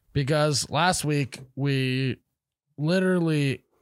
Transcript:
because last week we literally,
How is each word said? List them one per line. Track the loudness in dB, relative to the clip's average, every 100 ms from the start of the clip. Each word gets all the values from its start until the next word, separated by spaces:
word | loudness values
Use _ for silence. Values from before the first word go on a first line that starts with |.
| _
because | -4 0 2 2 0 -2
last | 0 2 2
week | 0 -2 -2 -8 -14 -4
we | -2 0 0 -2 -2 -6 _ _ _ _ _ -6
literally, | 0 2 2 2 2 2 0 -2 _ _